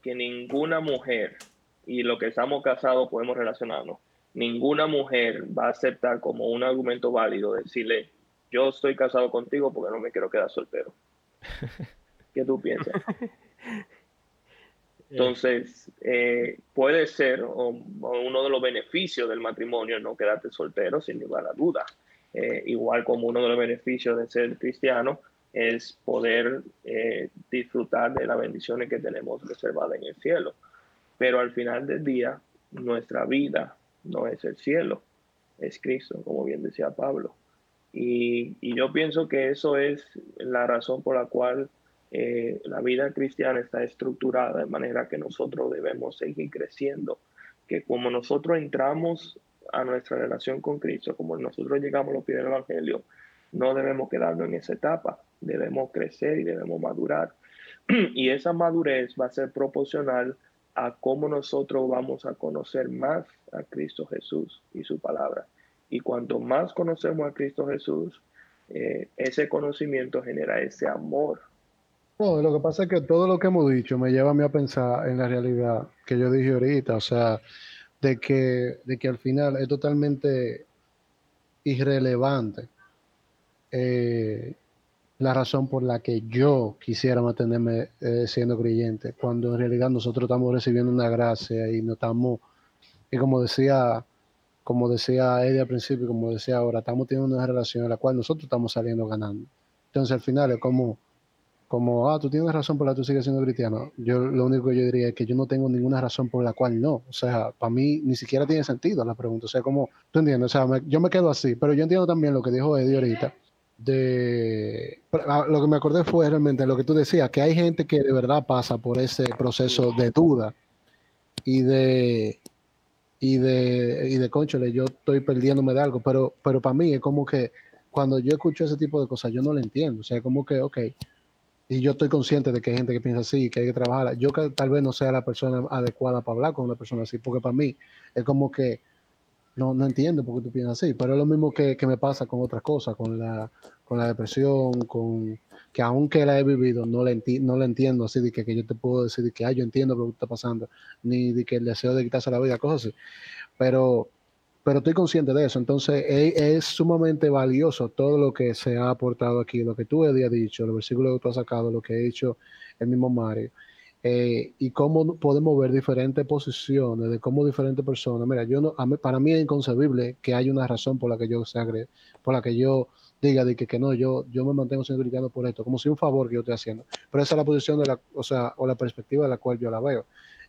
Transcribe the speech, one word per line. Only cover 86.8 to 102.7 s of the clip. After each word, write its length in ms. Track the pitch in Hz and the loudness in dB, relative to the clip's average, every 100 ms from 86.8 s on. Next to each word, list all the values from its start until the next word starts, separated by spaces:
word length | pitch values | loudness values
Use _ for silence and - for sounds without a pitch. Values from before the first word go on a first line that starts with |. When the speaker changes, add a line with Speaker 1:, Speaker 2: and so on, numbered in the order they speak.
| - 113 131 120 | -6 0 2 2
Speaker 4:
mantenerme, 680 | 120 113 117 117 117 113 - _ | 2 0 0 0 0 0 -4 _
eh, 260 | 120 117 117 | -2 0 0
siendo 320 | - 120 117 | 0 0 0
creyente, 540 | 117 113 117 107 120 | 0 0 0 -4 -8
cuando 400 | - 123 120 120 | -6 -4 -2 0
en 60 | 120 | 0
realidad 300 | 123 120 127 | 0 2 2
nosotros 340 | 123 117 113 | 0 0 -2
estamos 300 | 120 123 123 | 0 2 2
recibiendo 380 | 123 127 120 123 | 2 2 2 2
una 180 | 123 120 | 2 2
gracia 600 | 117 120 113 - 113 110 | 2 2 0 -4 -4 -2
y 100 | 113 | -2
no 120 | 113 | -2
estamos, 460 | 113 117 117 127 113 - _ _ _ _ _ _ | -4 -2 0 0 -2 -8 _ _ _ _ _ _
y 80 | 131 | 0
como 240 | 135 131 | 2 2
decía, 640 | 123 - 135 135 123 117 - _ _ _ _ _ | 2 2 4 4 2 0 -6 _ _ _ _ _
como 260 | - 123 120 | -4 0 2
decía 560 | 120 - 127 127 123 127 | 0 0 2 2 2 2
Eddie 160 | 135 | 2
al 60 | 123 | 0
principio, 400 | 123 - 135 123 | -4 -2 -2 -2
como 240 | 113 113 | -2 -2
decía 260 | 110 - 123 | -4 -2 0
ahora, 220 | 120 113 | 0 -2
estamos 280 | 110 123 131 | -2 -4 -2
teniendo 280 | 135 135 131 | -2 0 0
una 120 | 127 | 0
relación 380 | 127 120 120 120 | 0 -2 -2 -2
en 40 | |
la 80 | 113 | 0
cual 200 | 135 131 | 0 0
nosotros 260 | 113 160 | -2 -4
estamos 300 | 151 123 117 | -2 -2 -2
saliendo 340 | 120 117 113 107 | -2 -2 -2 -2
ganando. 380 | 107 104 101 120 _ _ _ _ | -4 -6 -8 -12 _ _ _ _
Entonces 260 | 139 127 | -2 0
al 80 | 131 | 0
final 300 | 123 131 139 | 0 2 2
es 80 | 117 | 2
como, 380 | 127 127 123 113 _ _ _ _ _ _ _ | 2 2 0 -4 _ _ _ _ _ _ _
como, 420 | 123 120 120 131 | 0 2 2 2
"Ah, 100 | 156 | 2
tú 100 | 143 | 0
tienes 220 | 151 165 | 0 0
razón 240 | 156 139 | 0 0